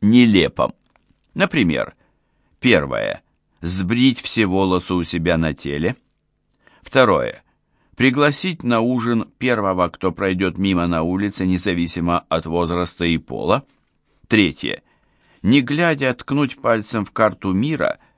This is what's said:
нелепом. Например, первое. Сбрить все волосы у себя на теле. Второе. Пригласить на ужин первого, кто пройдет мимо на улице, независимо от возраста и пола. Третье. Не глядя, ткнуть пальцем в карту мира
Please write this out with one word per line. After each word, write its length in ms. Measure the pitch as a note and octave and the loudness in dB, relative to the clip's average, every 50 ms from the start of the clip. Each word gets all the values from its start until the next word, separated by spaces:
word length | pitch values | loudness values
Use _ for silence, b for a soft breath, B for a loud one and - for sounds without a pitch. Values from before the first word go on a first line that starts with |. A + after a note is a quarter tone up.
нелепом. 720 | G#2 G#2 A#2 B2 B2 A2+ G2+ F2+ D#2 - - - B1 - - _ _ _ _ _ _ _ _ _ _ _ - | 2 6 6 8 8 8 6 4 4 2 0 -2 -4 -4 -4 _ _ _ _ _ _ _ _ _ _ _ -4
Например, 600 | - G3 G3 - D#3 G#2 E2+ D2 B1 A1 - - _ _ _ _ _ _ _ _ _ _ _ _ _ | -2 -2 0 0 0 0 0 0 -2 -4 -6 -10 _ _ _ _ _ _ _ _ _ _ _ _ _
первое. 640 | - B2 G#2+ D#2+ D2 C2+ B1 G#1+ G#1 G1+ G1+ - _ _ _ _ _ _ _ _ | 2 2 2 2 2 -2 -4 -4 -4 -6 -8 -10 _ _ _ _ _ _ _ _
Сбрить 600 | E2 E2+ F2+ F#2+ F#2+ F2 A#2 A#2+ B2+ C3+ A#2+ - | -8 -6 -4 -4 -2 -2 0 2 2 2 2 0
все 260 | - - - A#2 G#2+ | -6 -4 -2 0 0
волосы 480 | F#2 F#2 G2 G2 F#2 F#2 F2+ - - F#2 | 0 2 0 2 2 0 0 -2 -2 -2
у 80 | F2+ | -2
себя 340 | E2 - - E2+ D#2+ F2 E2+ | -2 -4 -4 -2 0 0 0
на 160 | D#2+ D#2+ D#2 | 0 0 -2
теле. 440 | D2 - - C#2 C#2 D2 E2 F#2+ B2+ - _ _ _ _ _ _ _ _ _ _ _ b b b b b | -4 -6 -8 -8 -6 -4 -4 -4 -6 -8 _ _ _ _ _ _ _ _ _ _ _ b b b b b
Второе. 640 | - - - C3 B2+ G#2+ F2+ C#2+ A#1+ G#1+ - - _ _ _ _ _ _ _ _ _ _ _ - | -12 -2 2 2 4 4 2 0 0 -4 -8 -12 _ _ _ _ _ _ _ _ _ _ _ 0
Пригласить 600 | B2 C3+ B2 C#3+ D3 D3+ C#3+ - - F#3 E3 - | 0 2 2 2 2 0 0 -2 -4 -6 -6 -6
на 180 | - A#2+ A#2+ A2+ | -4 -2 0 0
ужин 500 | A2+ B2 B2+ B2 A2+ A#2+ A#2+ A2+ - - _ | 0 0 0 -2 -2 0 -2 -2 -2 -6 _
первого, 520 | - B2 B2+ A#2+ G#2+ G2+ F#2+ F#2 F2+ F2+ E2+ | -6 -4 -2 -2 -2 -2 -2 0 0 -2 -2
кто 200 | - - - F#2 | -2 -4 -4 -4
пройдет 460 | E2 - G2+ F#2+ F#2+ F2+ F#2+ F2+ E2 | -4 -2 -2 -2 0 0 -2 -2 -2
мимо 300 | F#2 G2 G2 F#2 F2 E2+ | -2 0 0 0 0 0
на 160 | F2 F2 D#2+ | 0 -2 -2
улице, 420 | D#2+ F2 F2+ G2 G2+ G2+ - - F#2 | -2 -2 -2 -2 -2 -4 -2 -2 0
независимо 800 | F#2 F#2 F2 - G2+ F2 F2 F2 E2 - F2 E2+ F2 F2 F2 - - | 0 0 0 0 -2 -2 -2 -2 -4 -4 -2 -2 0 0 -2 -2 -2
от 160 | D#2 E2 - | -4 -4 -2
возраста 580 | E2 E2 E2+ F2 E2 F2 F2+ F2 E2+ - - F2 | -2 -2 -2 -2 0 -2 -2 -4 -4 -4 -4 -2
и 140 | E2+ E2 D#2 | 0 -2 -2
пола. 460 | - - B1 G1+ - E2 G#2 C3+ - _ _ _ _ _ _ _ _ _ _ _ _ | -4 -8 -10 -4 -2 0 0 -2 -2 _ _ _ _ _ _ _ _ _ _ _ _
Третье. 560 | - A2+ A2 G2 D#2+ - - - A1+ - - _ _ _ _ _ _ _ _ _ _ _ _ | 0 2 4 4 2 0 -4 -8 -8 -8 -8 _ _ _ _ _ _ _ _ _ _ _ _
Не 180 | - F#2+ B2+ C#3+ | 2 4 4 4
глядя, 540 | B2 A#2+ C#3+ D#3 F3 E3+ D#3 C#3+ C#3 B2+ B2 | 2 0 0 0 0 0 0 0 -2 -2 -2
ткнуть 440 | - - - C#3+ C#3+ D3 C3 - - | -4 -6 -4 -2 -2 -2 -2 -4 -4
пальцем 440 | - A#2+ A2+ A2 G#2 - - A2 G2 | -2 0 0 -2 -2 -4 -4 -4 -4
в 60 | - | -4
карту 420 | - - A2 G#2+ G2 - - F#2+ | 0 0 0 0 0 -2 -4 -2
мира 460 | F#2 F#2+ A#2+ D3+ D#3 - - - - b b b b | 0 0 0 -2 -2 -2 -2 -4 -4 b b b b